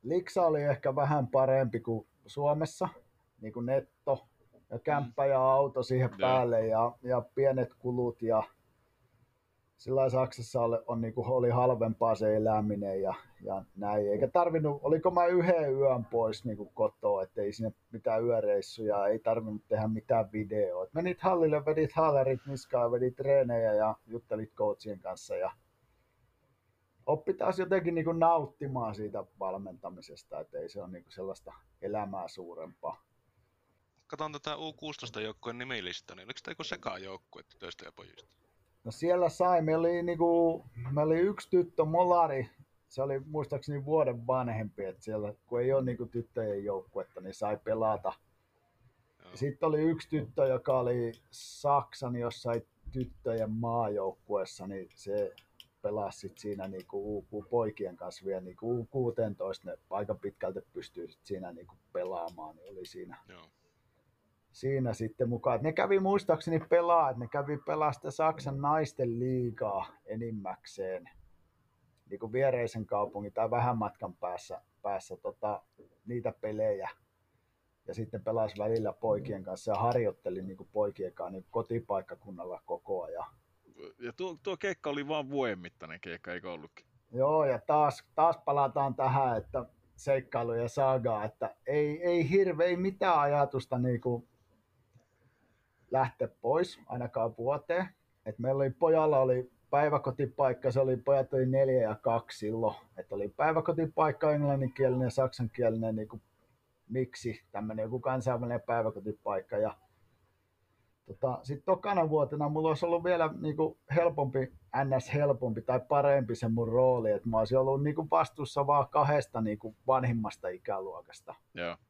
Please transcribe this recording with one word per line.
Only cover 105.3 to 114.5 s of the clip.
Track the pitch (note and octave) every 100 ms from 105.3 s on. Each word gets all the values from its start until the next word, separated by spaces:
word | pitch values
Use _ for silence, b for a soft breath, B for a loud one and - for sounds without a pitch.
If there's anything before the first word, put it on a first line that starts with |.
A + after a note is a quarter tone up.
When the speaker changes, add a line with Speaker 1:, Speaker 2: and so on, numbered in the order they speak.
| - A#2 - A#2+ A2+ A2+ A2
Speaker 1:
niinku | G#2+ A2 _ _ _ _ _ _ _
miksi | A#2+ B2+ - A#2+ A2 _
tämmönen | G2+ G#2+ G#2+
joku | A2 B2
kansainvälinen | C3 C3 B2 A#2+ A#2+ A#2+
päiväkotipaikka. | - A#2 A2 G#2+ G2+ G#2 - G2 - G#2
Ja | G#2+ - _ _ _ _ _ _ _ _ _ _ _ _ _
tota, | A#2 C3 B2+
sit | B2+ C#3+ -
tokana | F#3 G#3 G3 D#3+
vuotena | D3+ C#3+ D3+ D3
mulla | D3+ D#3+
olisi | D#3 E3+
ollut | E3+
vielä | E3+ F3 D#3+ D#3+
niinku | D#3 D3+ D#3 - _ D3
helpompi, | E3+ D3 C#3 C3+ C3